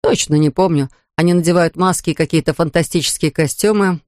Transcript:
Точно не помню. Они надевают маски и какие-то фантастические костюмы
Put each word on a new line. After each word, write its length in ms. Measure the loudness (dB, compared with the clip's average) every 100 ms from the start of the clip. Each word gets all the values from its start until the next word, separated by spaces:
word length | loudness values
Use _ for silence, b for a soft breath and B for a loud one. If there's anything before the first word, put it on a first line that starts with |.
Точно 340 | 0 -2 0 0
не 140 | 0
помню. 400 | 0 0 0 -2 _ _ -2
Они 180 | 0
надевают 420 | 2 2 2 0 0
маски 360 | 0 0 -4
и 40 | -2
какие-то 380 | 0 0 -2
фантастические 760 | -2 -2 0 0 -2 -4 -2 -4
костюмы 680 | 0 -2 0 0 2 0 -2